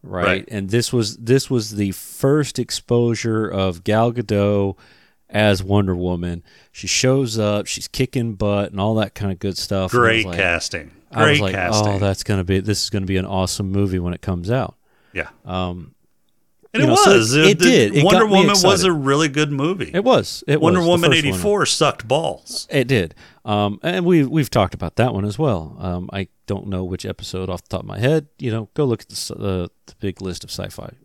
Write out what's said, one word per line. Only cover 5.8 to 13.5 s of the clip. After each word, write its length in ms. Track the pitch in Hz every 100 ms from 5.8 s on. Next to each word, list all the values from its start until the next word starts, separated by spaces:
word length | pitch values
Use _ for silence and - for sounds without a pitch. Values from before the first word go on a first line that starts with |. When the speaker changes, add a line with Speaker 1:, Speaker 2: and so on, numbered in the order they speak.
| 98 87
Speaker 1:
Woman. 480 | 90 90 87 87 - _ _
She 140 | - 92
shows 520 | - 127 135 127 110
up, 280 | 104 104 -
she's 200 | - -
kicking 460 | - 131 131 117 101
butt 360 | 104 101 101
and 100 | 98
all 140 | 101 110
that 200 | 104 -
kind 160 | 101
of 80 | 95
good 180 | 101 92
stuff. 360 | - 98 92
And 80 | 120
I 20 |
was 60 | 117 113
Speaker 2:
Great 20 | 101
Speaker 1:
like, 120 | 85
Speaker 2:
casting. 540 | 92 85 - 87 73 _ _
Speaker 1:
I 60 | 113
was 200 | 147 147
Speaker 2:
Great 20 |
Speaker 1:
like, 140 | 98 95
Speaker 2:
casting. 360 | 90 107 104
Speaker 1:
"Oh, 60 | 98
that's 240 | 101 95
gonna 220 | - 101 90
be, 160 | 95
this 220 | 101 101
is 60 | -
gonna 160 | 104 95
be 120 | 95
an 80 | 92
awesome 440 | 95 92